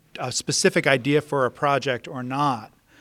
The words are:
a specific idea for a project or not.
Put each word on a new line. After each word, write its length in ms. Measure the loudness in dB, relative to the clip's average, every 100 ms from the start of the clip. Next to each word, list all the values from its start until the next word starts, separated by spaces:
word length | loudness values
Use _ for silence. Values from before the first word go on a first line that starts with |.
| _ -10
a 140 | -6
specific 560 | -6 -4 2 2 2 2
idea 320 | 2 4 0
for 260 | 2 -2 -2
a 40 |
project 560 | 0 0 0 0 -4 -6
or 160 | -10
not. 480 | -6 -2 -2 -2 -8 _ _ -20